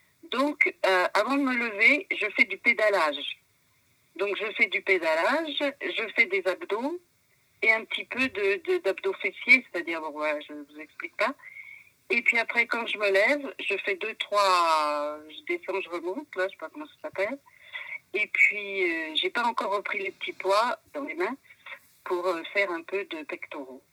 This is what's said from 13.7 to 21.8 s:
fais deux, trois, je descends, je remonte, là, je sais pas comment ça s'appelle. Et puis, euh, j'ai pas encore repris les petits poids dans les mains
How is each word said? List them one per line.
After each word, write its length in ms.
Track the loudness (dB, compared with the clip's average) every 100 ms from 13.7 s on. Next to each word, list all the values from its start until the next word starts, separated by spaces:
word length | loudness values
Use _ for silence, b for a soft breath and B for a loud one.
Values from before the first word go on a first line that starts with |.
| -2 -2
fais 80 |
deux, 200 | -4 -4 -6
trois, 1040 | -2 4 6 6 6 4 2 0 -2 -6 -12
je 140 | -16 -6
descends, 260 | -6 -4 -6
je 80 | -4
remonte, 400 | -8 -6 -8 -8 -4
là, 100 | -4
je 40 |
sais 80 | -4
pas 100 | -14
comment 180 | -12 -16
ça 60 | -12
s'appelle. 360 | -10 -4 -4 -4 _ B B B B B _
Et 140 | -4 -2
puis, 560 | 2 2 2 -6 0
euh, 320 | 0 0 -4
j'ai 160 | -4 -2
pas 140 | 0
encore 300 | -2 -2 -2
repris 240 | -2 -2 -4
les 120 | -6
petits 240 | -8 -12
poids 440 | -6 2 2 2 -2 _
dans 120 | -10
les 100 | -8
mains 220 | -4 -4 -4 B B B B